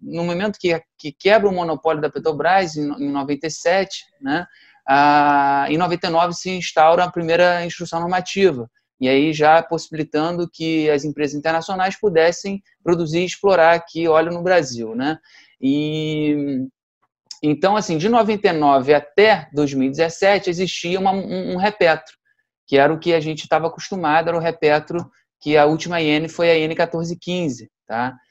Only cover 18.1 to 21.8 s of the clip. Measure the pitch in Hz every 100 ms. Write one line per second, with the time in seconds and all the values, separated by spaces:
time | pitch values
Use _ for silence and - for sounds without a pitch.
18.1 | 233 214 214 196 165 147 139 127 147 -
19.1 | - 214 196 151 143 147 135 131 139 165
20.1 | 165 196 202 190 170 185 - 175 185 190
21.1 | 190 185 180 180 180 202 208